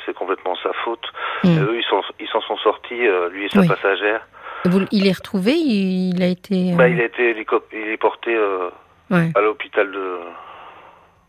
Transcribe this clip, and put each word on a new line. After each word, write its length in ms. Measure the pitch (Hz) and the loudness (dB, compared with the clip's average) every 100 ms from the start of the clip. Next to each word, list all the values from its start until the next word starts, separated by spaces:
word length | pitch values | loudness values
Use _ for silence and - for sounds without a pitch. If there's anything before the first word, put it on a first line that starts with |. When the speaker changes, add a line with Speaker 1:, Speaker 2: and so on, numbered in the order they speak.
| - | -8
Speaker 1:
c'est 80 | |
complètement 420 | - 92 92 92 87 | -6 -4 -4 -4 -4
sa 100 | 95 - | -4 -4
faute. 220 | 117 113 - - - - | -6 -6 -10 -10 -8 0
Speaker 2:
Mm. 60 | 185 | 2
Speaker 1:
Et 100 | 165 | 4
eux, 160 | 143 117 | 2 0
ils 60 | - | 0
sont, 120 | 101 - - | 0 -2 -10
ils 100 | 110 | -4
s'en 120 | 110 | -4
sont 160 | - 104 | -2 0
sortis, 500 | 107 - - 120 120 | 0 0 -6 0 2
euh, 220 | 90 87 | 2 0
lui 160 | 95 | -4
et 40 | 101 | 0
sa 100 | 101 | 4
Speaker 2:
Oui. 80 | 90 | 4
Speaker 1:
passagère. 580 | 95 98 92 104 110 - - - - | 2 0 2 0 -2 -6 -20 -16 -4
Speaker 2:
Vous, 160 | 185 190 190 | 2 2 2
il 160 | 208 196 | 2 2
est 60 | |
retrouvé, 400 | 180 - 196 190 | 0 -2 0 2
il, 640 | 330 311 208 190 185 185 180 | 2 2 2 2 0 0 2
il 60 | |
a 40 | 180 | 0
été, 440 | 180 - 185 180 | 0 -2 0 2
euh 40 | 175 | 4
Speaker 1:
Bah, 120 | 170 | 4
il 100 | 120 | 4
a 60 | |
été 260 | 117 - 120 | -2 0 0
hélicop-, 360 | 107 107 113 - | 0 -2 -2 -2
il 160 | 107 107 | -10 -6
est 80 | 110 | -2
porté, 360 | 110 - 123 | -2 -2 -2
euh, 360 | 117 101 92 90 - _ _ - | 0 0 -2 -6 -10 _ _ -2
Speaker 2:
Ouais. 200 | 180 165 | 0 2
Speaker 1:
à 60 | 156 | 2
l'hôpital 480 | - 214 - - 101 | 2 0 -2 0 0
de, 260 | 98 95 90 87 85 - - - - - - _ _ | -2 -6 -8 -10 -16 -18 -20 -20 -20 -20 -20 _ _